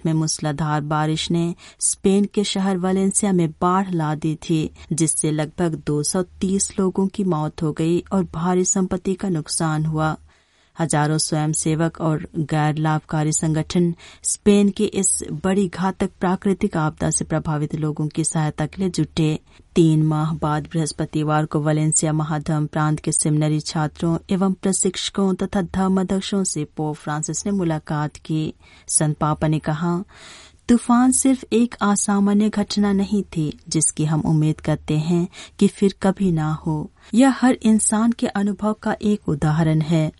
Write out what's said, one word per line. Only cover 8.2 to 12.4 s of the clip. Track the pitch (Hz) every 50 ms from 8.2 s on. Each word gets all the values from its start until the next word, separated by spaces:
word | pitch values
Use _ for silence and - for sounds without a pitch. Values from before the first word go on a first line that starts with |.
| 180 170 -
भारी | 160 165 180 180 180 185
संपत्ति | - - 202 185 185 - 180 - 202 190
का | 185 - 196
नुकसान | 180 156 151 - - - 170 160 156 156 156
हुआ। | 160 156 156 156 156 151 - - - _ _ _ _ _ _ _ _ _ -
हजारों | 170 156 - 151 147 151 156 156
स्वयंसेवक | - - - 156 151 151 160 - - 160 156 156 165 165 - -
और | 156 160 156 151 170 - -
गैर | 165